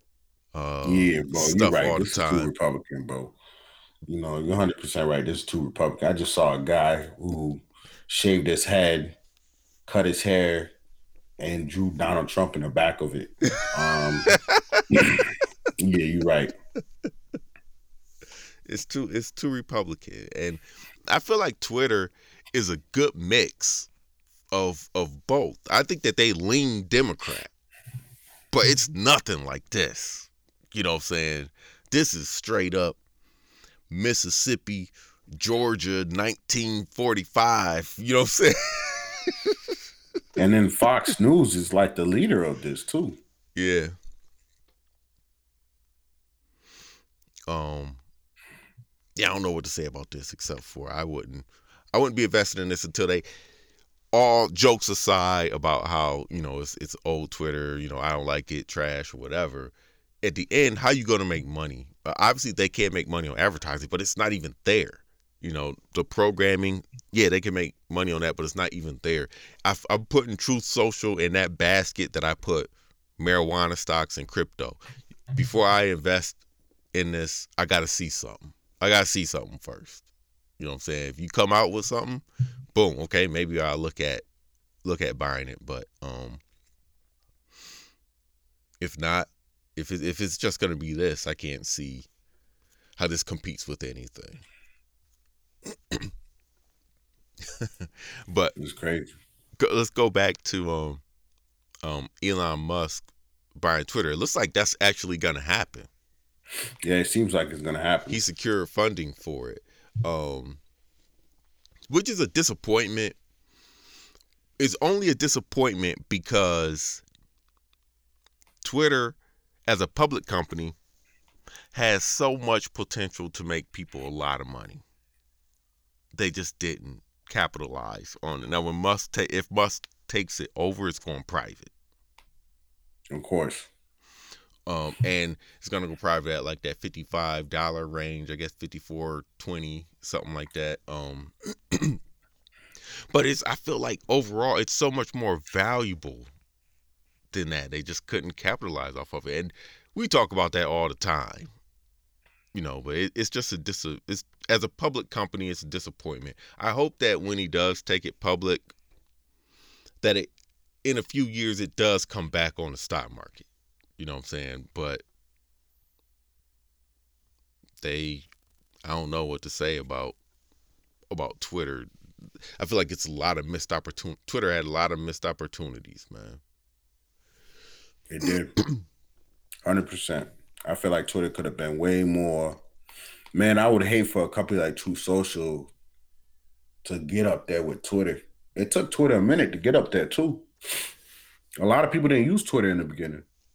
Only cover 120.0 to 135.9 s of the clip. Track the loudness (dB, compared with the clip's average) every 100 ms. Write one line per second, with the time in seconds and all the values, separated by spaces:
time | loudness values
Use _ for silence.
120 | 2 2 -2 -2 -2 -4 -8 -10 _ _
121 | _ _ _ _ -20 -20 -14 0 4 4
122 | 2 0 0 0 0 0 0 -8 -8 -4
123 | -6 -6 -12 -10 -6 -6 -6 -14 -14 -10
124 | -10 -6 -4 -4 -6 -14 -16 -20 _ _
125 | _ _ _ _ _ _ _ _ _ _
126 | _ -2 -2 -2 -8 -6 -6 -6 -12 -18
127 | _ _ -8 -2 -2 -2 -10 -10 -10 -12
128 | -16 -12 -8 -8 -4 -2 -2 0 2 2
129 | 0 -4 -2 -2 -2 2 2 0 -14 _
130 | -6 -4 -4 -6 -10 -4 -2 -2 -4 -6
131 | -8 -12 -6 -6 -6 -12 -20 _ _ _
132 | _ _ _ _ _ _ _ _ _ _
133 | -14 -12 -2 0 0 -4 -14 _ _ _
134 | _ -20 -20 -20 _ _ -6 -4 -4 -2
135 | 0 0 -2 -6 _ _ -6 -6 -6